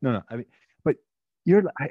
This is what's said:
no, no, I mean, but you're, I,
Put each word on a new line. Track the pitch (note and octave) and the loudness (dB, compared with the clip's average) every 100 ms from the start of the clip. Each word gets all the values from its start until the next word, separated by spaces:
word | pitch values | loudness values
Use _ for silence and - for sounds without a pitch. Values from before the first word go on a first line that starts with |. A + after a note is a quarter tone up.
no, | C3+ | -4
no, | G#2+ - | -4 -6
I | A#2 | -14
mean, | A#2+ _ _ _ | -14 _ _ _
but | A#3+ - _ _ _ _ - | -4 -4 _ _ _ _ 2
you're, | G3 F#3 - | 4 4 -4
I, | C#3 | -10